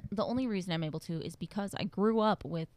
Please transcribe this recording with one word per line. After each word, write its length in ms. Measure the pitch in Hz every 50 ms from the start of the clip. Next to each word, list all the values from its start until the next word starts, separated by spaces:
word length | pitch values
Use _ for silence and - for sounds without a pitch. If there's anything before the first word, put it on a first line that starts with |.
| - -
the 120 | 208 208 -
only 220 | - 233 254 262
reason 260 | 240 208 190 175 185
I'm 120 | 165 165 160
able 160 | 151 151 160
to 200 | - - 165 160
is 160 | - 170 170
because 380 | - 175 - - 208 202 190 -
I 80 | - -
grew 340 | - - 190 202 220 220 220
up 260 | 214 220 185 - -
with 220 | 147 170 165 160 - -